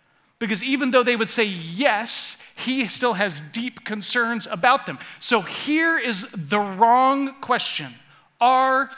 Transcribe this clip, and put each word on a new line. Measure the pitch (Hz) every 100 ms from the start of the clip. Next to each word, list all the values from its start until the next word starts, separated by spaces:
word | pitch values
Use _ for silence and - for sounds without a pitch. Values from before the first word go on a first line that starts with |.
| _ _ _ _
because | 226 208
even | 254 269 269
though | 254
they | 247
would | 240 220
say | -
yes, | 208 180 165 175 277 208 233 - - - - -
he | - 262 214
still | - 247
has | 190 202 147
deep | 151 220 247 -
concerns | - 214 - 247 233 233 -
about | 196 247 262 -
them. | 135 - -
So | - 226
here | 165 - - 302 330 330
is | 240 196 247
the | 208 143 208
wrong | 202 185 233 247 262 277 277 269
question. | - 240 - - 139 117 - _ _ _
Are | 240 262 262 262 269